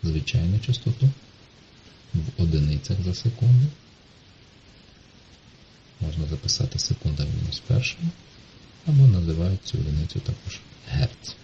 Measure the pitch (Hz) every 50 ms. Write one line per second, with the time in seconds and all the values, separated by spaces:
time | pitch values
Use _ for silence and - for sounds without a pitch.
0 | - 85 78 78 69 - - - 82 87 98 107 - - 123 - - - - -
1 | 135 135 135 - - - - - - - - - - - - - - - - -
2 | - - - 85 78 - - - 90 82 78 76 73 73 76 71 - - 95 95
3 | 90 90 90 - - 117 - - 113 120 123 123 135 151 147 - - - - -
4 | - - - - - - - - - - - - - - - - - - - -
5 | - - - - - - - - - - - - - - - - - - - -
6 | - 78 76 82 78 73 78 71 - - - - - - - - - - - -
7 | - 78 73 71 73 73 - - - 82 - - - - 127 - - - - -
8 | 170 170 - - - - - - - - - - - - - - - 170 151 139
9 | 135 127 101 90 85 82 80 80 85 92 98 98 - - - - 73 73 73 76
10 | 80 82 - - - - - - - - - - - - - - - - 131 135
11 | 135 - - - - - - -